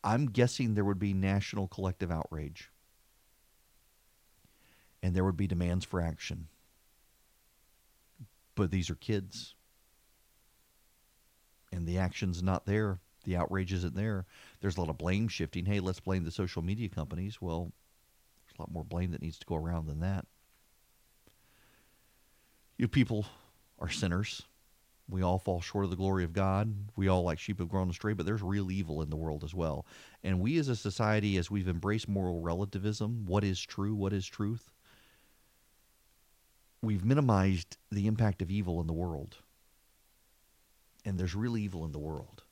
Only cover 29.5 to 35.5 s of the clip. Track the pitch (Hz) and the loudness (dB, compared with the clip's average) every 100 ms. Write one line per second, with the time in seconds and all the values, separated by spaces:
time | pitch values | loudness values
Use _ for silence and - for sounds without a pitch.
29.5 | 90 80 73 - - - - 90 92 101 | -2 -2 -2 -8 -18 -20 -8 -2 2 2
30.5 | 160 139 117 104 - 107 107 104 95 85 | 2 0 -2 -2 0 2 4 4 2 2
31.5 | 104 92 85 92 107 107 98 92 85 85 | -2 0 0 0 -2 0 0 0 -2 -2
32.5 | 85 101 101 101 101 107 117 98 98 101 | 0 -2 -2 -2 -2 -2 -2 2 2 2
33.5 | 92 - - 98 107 98 101 95 - 104 | 0 -4 -4 -2 0 0 0 -4 -4 -2
34.5 | 113 - _ _ - - _ _ _ _ | -2 -8 _ _ -20 -20 _ _ _ _